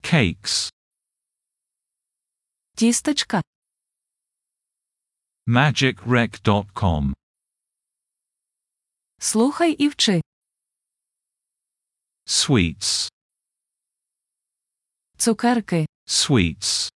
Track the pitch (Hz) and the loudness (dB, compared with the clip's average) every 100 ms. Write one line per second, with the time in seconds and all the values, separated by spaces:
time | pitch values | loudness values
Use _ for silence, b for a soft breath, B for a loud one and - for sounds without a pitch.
0 | - 165 101 71 - - - _ _ _ | 0 2 2 -2 -6 -6 -6 _ _ _
1 | _ _ _ _ _ _ _ _ _ _ | _ _ _ _ _ _ _ _ _ _
2 | _ _ _ _ _ _ _ - 226 240 | _ _ _ _ _ _ _ 0 0 2
3 | - 294 - 202 - _ _ _ _ _ | -2 -2 -2 -4 -4 _ _ _ _ _
4 | _ _ _ _ _ _ _ _ _ _ | _ _ _ _ _ _ _ _ _ _
5 | _ _ _ _ - 120 147 127 135 95 | _ _ _ _ -2 0 2 2 -2 -2
6 | 117 123 113 - - 101 101 - 98 78 | -2 0 0 -2 0 0 -2 -2 0 0
7 | 71 67 _ _ _ _ _ _ _ _ | -2 -6 _ _ _ _ _ _ _ _
8 | _ _ _ _ _ _ _ _ _ _ | _ _ _ _ _ _ _ _ _ _
9 | _ _ - 214 247 - 339 302 285 - | _ _ -4 0 0 2 0 2 -2 0
10 | - 180 - _ _ _ _ _ _ _ | 0 0 -2 _ _ _ _ _ _ _
11 | _ _ _ _ _ _ _ _ _ _ | _ _ _ _ _ _ _ _ _ _
12 | _ _ - - - 127 85 69 - - | _ _ -6 -4 2 2 2 -2 -6 -4
13 | - _ _ _ _ _ _ _ _ _ | -6 _ _ _ _ _ _ _ _ _
14 | _ _ _ _ _ _ _ _ _ _ | _ _ _ _ _ _ _ _ _ _
15 | _ _ - 220 240 240 202 170 156 _ | _ _ -2 0 0 0 0 -2 -2 _
16 | - - - 135 87 - - - - | -6 -4 2 2 2 -2 -6 -6 -6